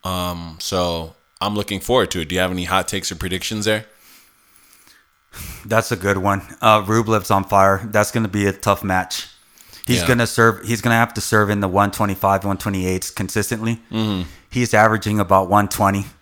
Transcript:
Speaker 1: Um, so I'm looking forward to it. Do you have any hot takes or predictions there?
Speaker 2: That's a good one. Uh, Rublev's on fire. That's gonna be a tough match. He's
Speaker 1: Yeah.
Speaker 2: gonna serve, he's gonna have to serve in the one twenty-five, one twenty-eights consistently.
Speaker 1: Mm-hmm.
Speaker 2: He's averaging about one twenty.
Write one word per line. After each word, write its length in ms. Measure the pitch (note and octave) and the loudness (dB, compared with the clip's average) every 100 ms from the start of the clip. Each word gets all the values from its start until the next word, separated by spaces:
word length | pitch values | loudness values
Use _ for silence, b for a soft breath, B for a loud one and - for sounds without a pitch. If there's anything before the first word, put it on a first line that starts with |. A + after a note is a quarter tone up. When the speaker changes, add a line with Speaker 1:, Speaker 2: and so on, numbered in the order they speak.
Speaker 1:
Um, 540 | F2+ F2+ F2+ F2 E2+ D#2+ | -4 -4 -4 -6 -12 -12
so 560 | - F#2 F2 E2+ D#2+ - _ _ | -4 -2 0 -2 -8 -16 _ _
I'm 140 | G2+ G#2 | -4 -2
looking 240 | G2+ G2 | -4 -6
forward 300 | - B2 F#2+ | 0 2 2
to 100 | F#2 | -2
it. 80 | D2 | -2
Do 60 | F2+ | 0
you 60 | |
have 100 | F#2 | 0
any 120 | F#2 | -2
hot 240 | F2 F#2+ F2+ | 0 0 0
takes 240 | G2 - | -6 -6
or 40 | E2+ | -8
predictions 500 | F#2+ F#2 - A2 G#2+ | -6 -6 -6 -4 0
there? 200 | G#2+ - b b b b b b b b b b b b _ _ B B B G#2 | -2 -4 b b b b b b b b b b b b _ _ B B B -2
Speaker 2:
That's 260 | A2 - | -2 0
a 40 | E2+ | -4
good 220 | G2 F#2+ | 0 0
one. 240 | G2 G2 - - | 0 -2 -6 0
Uh, 200 | A2+ G#2+ | 4 4
Rublev's 460 | G2 A2 G#2+ A2 F#2 | 4 0 2 0 2
on 140 | G2+ | 0
fire. 380 | G2 G2+ G2 G2 A2 | 2 4 4 2 0
That's 200 | G#2+ G#2 | 0 0
gonna 160 | A#2+ A2 | -2 -2
be 160 | G2+ G2+ | 0 -2
a 60 | |
tough 300 | F#2 - G2 | 0 -2 0
match. 440 | G2 F#2 F2+ - - _ B B B B - | 0 -2 -2 -10 -12 _ B B B B -2
He's 160 | A#2+ | 0
Speaker 1:
Yeah. 60 | E2+ | 2
Speaker 2:
gonna 200 | A#2+ A2+ | 2 2
serve, 380 | - A2+ G#2 G2+ | 4 4 2 -4
he's 160 | A#2 | -2
gonna 140 | A#2 A2+ | 2 2
have 180 | A#2 - | 2 -2
to 60 | |
serve 280 | - A2 G#2 | 0 2 2
in 100 | G#2 | 0
the 80 | G2 | 0
one 240 | F#2 G2+ | 2 2
twenty-five, 520 | - G#2 F#2+ G2 G2 G2+ | 0 -4 0 0 0 0
one 120 | F#2+ | -4
twenty-eights 520 | G#2+ F#2+ F#2 F#2 - | -2 -2 -2 -2 -6
consistently. 680 | - F#2+ A2 G2+ A2 A2+ A2+ _ | -6 -4 -2 -2 -2 -2 -4 _
Speaker 1:
Mm-hmm. 320 | A2+ A2 F#2+ D#2+ B B | -4 -2 -2 -6 B B
Speaker 2:
He's 240 | B2 A#2+ | -4 2
averaging 460 | G#2+ A2 G#2+ G#2+ G#2+ | 4 4 4 0 0
about 300 | F#2 G2 F#2 | 4 4 4
one 180 | G#2 G2+ | 2 2
twenty. 380 | - G2+ G2 F#2+ - | 0 0 0 -4 -14